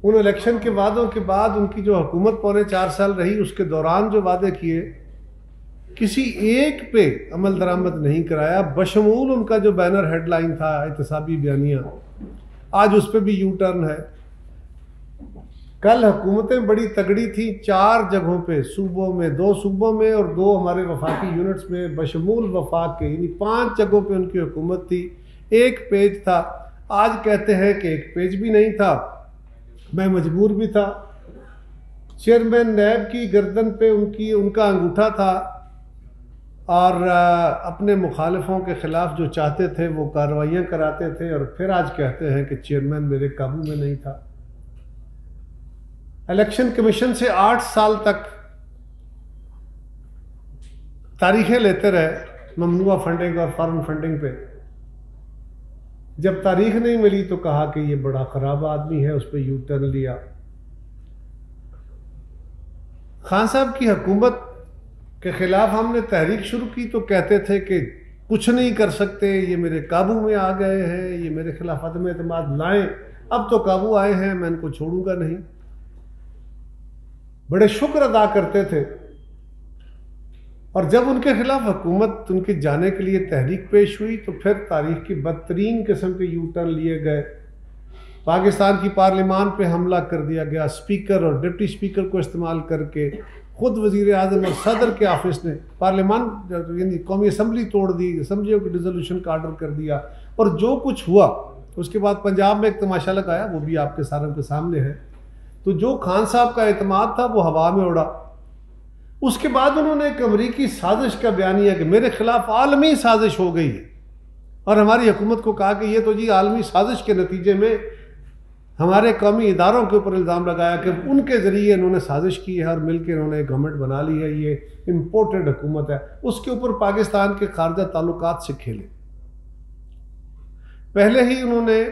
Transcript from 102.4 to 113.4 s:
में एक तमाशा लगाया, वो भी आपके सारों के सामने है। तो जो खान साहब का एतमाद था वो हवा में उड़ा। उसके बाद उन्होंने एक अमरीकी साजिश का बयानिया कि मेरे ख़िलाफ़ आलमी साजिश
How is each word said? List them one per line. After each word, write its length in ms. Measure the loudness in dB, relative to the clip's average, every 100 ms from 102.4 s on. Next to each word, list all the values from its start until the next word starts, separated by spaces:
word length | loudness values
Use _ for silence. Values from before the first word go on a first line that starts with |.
| 2 4
में 60 | 0
एक 120 | 0
तमाशा 320 | -2 -2 -2
लगाया, 340 | -2 -2 -4 -4
वो 140 | -6
भी 160 | -4 -2
आपके 260 | -2 -4
सारों 300 | -6 -4 -6
के 80 | -6
सामने 360 | -6 -4 -4 -2
है। 120 | -4 -6 -16 -20 -20 -20 -20 -8
तो 80 | -4
जो 220 | 0 0 -2
खान 280 | 0 0 2
साहब 280 | 2 2
का 120 | 2 0
एतमाद 500 | 2 0 0 0 0
था 80 | 0
वो 140 | 2
हवा 280 | 2 2 2
में 120 | 2
उड़ा। 260 | 2 0 -2 -6 -18 -20 -20 -20 -20 -20 -20 -20 -20 -4
उसके 260 | -2 -2 -2
बाद 280 | 2 2 2
उन्होंने 280 | 0 2 0
एक 140 | 0
अमरीकी 440 | 0 2 0 0 -2
साजिश 460 | -2 -2 0 0 -2
का 140 | -2
बयानिया 420 | 0 0 4 2
कि 100 | 2 4
मेरे 220 | 4 4
ख़िलाफ़ 400 | 0 0 0 2
आलमी 420 | 2 4 6 4 4
साजिश 420 | 4 4 4 2